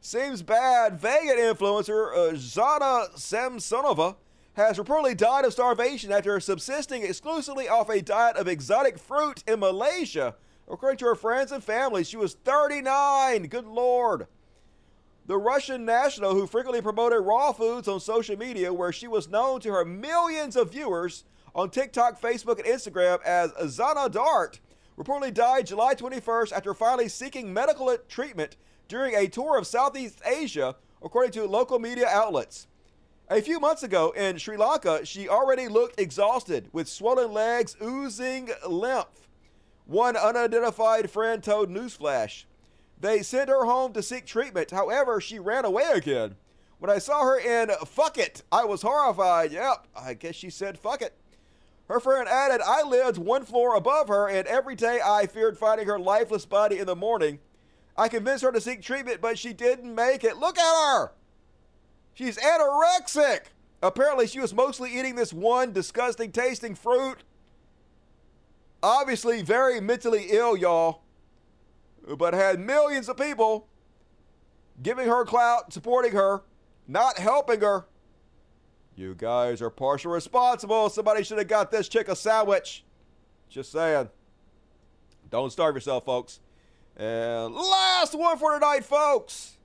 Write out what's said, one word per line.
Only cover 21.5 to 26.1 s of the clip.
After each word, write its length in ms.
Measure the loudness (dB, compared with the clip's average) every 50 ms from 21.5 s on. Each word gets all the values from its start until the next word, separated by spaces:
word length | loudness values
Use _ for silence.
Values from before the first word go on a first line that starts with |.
| _
on 160 | -4 -4 -4
TikTok, 500 | -2 -4 -4 -4 0 0 0 0 0 -2
Facebook, 380 | -4 -2 -2 -2 -2 -4 -4 -2
and 80 | 0 -2
Instagram 540 | -2 -2 -2 -8 -2 2 2 2 2 2 0
as 280 | 0 2 2 2 0 -2
Zana 560 | -4 -6 -6 -4 -2 0 0 0 0 -2 -2
Dart, 500 | 0 0 2 2 2 2 0 -2 -6 -16 _ _ _ _ _ _ _ -16
reportedly 360 | -6 -6 -4 -4 -4 -4 0
died 320 | 2 2 4 4 2 0
July 280 | -2 -2 2 2 2 2
twenty-first 580 | 0 -4 -10